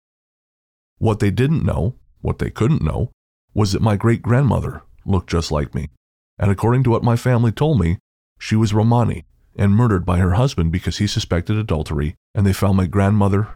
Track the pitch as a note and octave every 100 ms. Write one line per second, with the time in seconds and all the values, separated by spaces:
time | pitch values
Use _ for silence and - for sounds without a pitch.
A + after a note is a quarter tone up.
0 | _ _ _ _ _ _ _ _ _ _
1 | G#2 G#2 G2+ - C3+ D#3+ D2+ C#2+ F2+ -
2 | _ _ - - B1 - A2+ D#3 D#2 -
3 | - - _ _ _ - G#2 G2 A2+ G2+
4 | A2+ A#2 - B2 C#3+ F2+ D2 - - -
5 | - F#2+ - E2+ D#2+ D2+ C#2+ - C#2+ -
6 | _ _ _ - G#2 F#2+ A2 B2+ B2 A2+
7 | B2 A#2 B2+ B2 A#2 G#2 D3+ C3+ E2+ F2
8 | _ _ _ _ - A2 A2 G#2 A2+ A#2+
9 | G#2 - - _ _ - G2+ G2+ A#2+ F#2+
10 | F2 F2+ F#2 F2 C3+ - E2 F2+ - -
11 | G2+ - - F2 E2+ G#2+ A2 D#2 D2+ D2+
12 | D2+ - _ - G2 - G2 G2 F#2 G2+
13 | G2 G#2+ G2 G2 G#2+